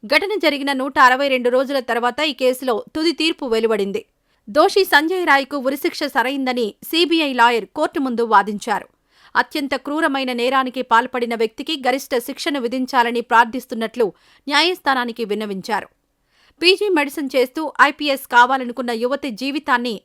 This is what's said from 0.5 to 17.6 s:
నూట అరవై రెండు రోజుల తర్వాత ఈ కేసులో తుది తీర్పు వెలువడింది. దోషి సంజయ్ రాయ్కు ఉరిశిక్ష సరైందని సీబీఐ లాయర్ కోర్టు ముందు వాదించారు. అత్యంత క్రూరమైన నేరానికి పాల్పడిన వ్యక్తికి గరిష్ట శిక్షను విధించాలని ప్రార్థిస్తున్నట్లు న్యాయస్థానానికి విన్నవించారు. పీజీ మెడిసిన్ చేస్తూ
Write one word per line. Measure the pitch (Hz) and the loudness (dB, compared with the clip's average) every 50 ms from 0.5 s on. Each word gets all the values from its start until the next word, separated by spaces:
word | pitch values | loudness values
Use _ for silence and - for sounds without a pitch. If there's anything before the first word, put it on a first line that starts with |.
| 285 285 277 277 285 | 0 0 -2 -2 -2
నూట | 262 254 285 269 311 | -2 -4 -4 2 6
అరవై | 277 247 254 262 285 285 | 6 6 6 4 2 0
రెండు | 269 254 247 247 | 0 2 0 2
రోజుల | 240 254 269 247 285 269 | 2 2 0 0 -2 -4
తర్వాత | 247 254 233 240 233 247 240 - | -2 -2 -2 0 0 -2 -2 0
ఈ | 302 311 277 | -2 -2 -2
కేసులో | - 262 254 254 254 - 254 233 208 - - _ | 0 0 0 0 0 0 -2 -2 -2 -4 -6 _
తుది | 320 320 339 | -2 0 0
తీర్పు | 311 - 311 320 330 _ 302 | 0 2 0 0 0 _ -2
వెలువడింది. | 262 220 226 220 226 220 208 196 196 196 208 - _ _ _ _ _ _ _ _ - | -2 0 0 2 2 2 0 0 -2 -4 -6 -8 _ _ _ _ _ _ _ _ -2
దోషి | 202 285 320 392 381 403 381 | 2 4 4 4 4 2 2
సంజయ్ | 370 - 285 302 320 370 370 349 330 | 4 4 2 2 2 -2 -2 2 2
రాయ్కు | 277 277 277 269 285 285 | 2 2 2 0 -6 -2
ఉరిశిక్ష | 247 254 285 277 - - - - 311 | -2 -2 -4 -2 -4 -4 -4 -2 -6
సరైందని | 285 - 269 233 254 277 277 269 254 254 247 240 202 208 _ - | -4 -2 -2 -2 0 -2 -4 -2 -2 -2 -2 -2 -4 -6 _ -14
సీబీఐ | - - 320 349 294 330 330 311 285 262 | -4 0 0 2 2 2 0 0 0 2
లాయర్ | 247 233 240 240 233 202 - _ | 4 4 4 4 2 -4 -6 _
కోర్టు | 311 302 359 - 349 | -4 -4 -2 -2 -2
ముందు | 277 262 240 220 233 | -4 -2 -2 -2 -2
వాదించారు. | 226 220 196 202 202 214 202 - - 208 - - - _ _ _ _ _ _ _ - _ | 2 4 2 2 2 -4 -8 -4 -4 -4 -6 -6 -12 _ _ _ _ _ _ _ -6 _
అత్యంత | - 254 - - 320 285 262 285 | -2 -2 0 -2 -6 -4 -4 -4
క్రూరమైన | 254 _ - 294 302 330 320 277 269 269 254 254 | -6 _ -4 -4 -2 0 0 0 -2 -4 -4 -4
నేరానికి | 240 233 247 262 269 262 254 240 262 | -2 -2 0 0 0 -2 -2 -4 -8
పాల్పడిన | 247 _ 233 226 247 254 - 254 233 233 233 | -4 _ 2 2 2 2 -4 -4 -4 -4 -2
వ్యక్తికి | 226 226 226 _ - 285 - 320 302 254 254 | -2 -2 -2 _ -6 -8 -8 -8 -4 -2 -2
గరిష్ట | 254 277 - - - 277 | -2 -2 -4 -4 -4 -4
శిక్షను | - - 277 - - 339 285 285 | -4 -4 -10 -6 -4 -4 -4 -2
విధించాలని | 233 233 220 262 254 254 - 262 240 240 240 233 | -4 -4 -4 -4 -4 -2 0 0 2 2 0 -4
ప్రార్థిస్తున్నట్లు | 233 _ 240 226 240 233 220 254 247 _ - 226 226 220 _ 240 233 185 - _ _ _ _ _ _ - | -4 _ 4 4 4 4 2 -10 -8 _ -8 -6 -6 -6 _ -2 -2 -2 -2 _ _ _ _ _ _ -2
న్యాయస్థానానికి | 285 285 311 349 370 349 _ 294 269 254 247 240 226 - 233 | 2 2 2 2 0 -2 _ 0 0 0 0 -4 -6 -8 -6
విన్నవించారు. | 196 208 208 214 208 202 190 180 - 220 196 - - _ _ _ _ _ _ _ _ _ _ _ _ _ _ | -4 -4 -6 -4 -6 -8 -8 -6 -4 -4 -4 -4 -8 _ _ _ _ _ _ _ _ _ _ _ _ _ _
పీజీ | 320 349 381 370 415 415 | 2 2 2 4 2 0
మెడిసిన్ | 370 311 294 285 285 - 294 262 - | 2 0 0 -2 -4 -8 -8 -2 0
చేస్తూ | 269 247 254 _ - | 0 0 0 _ -8